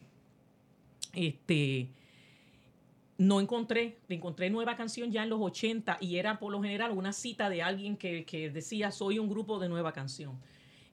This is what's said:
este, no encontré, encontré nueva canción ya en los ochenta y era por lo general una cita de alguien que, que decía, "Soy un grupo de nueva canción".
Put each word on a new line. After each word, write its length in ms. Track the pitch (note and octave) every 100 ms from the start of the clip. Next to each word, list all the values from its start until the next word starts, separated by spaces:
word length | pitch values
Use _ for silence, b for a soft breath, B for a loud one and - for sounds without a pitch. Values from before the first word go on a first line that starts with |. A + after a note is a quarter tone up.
| B - - - - - _ - - - -
este, 760 | F3+ D#3+ - - D#3 C#3 C3 B2+ B B B B B B B B - - - - -
no 220 | F#3+ G3
encontré, 580 | G3 A#3 A3+ A#3 A#3 - -
encontré 420 | F3 F3 D#3+ F#3
nueva 260 | A3+ A#3 A#3
canción 340 | A3+ A#3+ A#3+
ya 120 | G#3+
en 80 | A3
los 100 | A3
ochenta 580 | F#3 - A3 A3+ F#3+ E3+
y 160 | F3+ F3
era 220 | G#3 G#3
por 140 | G3+
lo 100 | G3+
general 300 | G#3 G3+ A#3
una 200 | F#3+ G3
cita 380 | G#3 A#3+ A3+ G3+
de 120 | F3
alguien 340 | E3+ G3 G3+ G3+
que, 280 | F#3 E3+
que 260 | D#3+ D#3+ D#3
decía, 400 | D#3 D#3+ G#3+ G3+
"Soy 280 | G3 G3 G#3+
un 100 | G#3+
grupo 300 | G#3 G#3 G#3
de 100 | F3+
nueva 240 | E3+ D#3+
canción". 460 | C#3 C3+ - D3 C3 B B B B B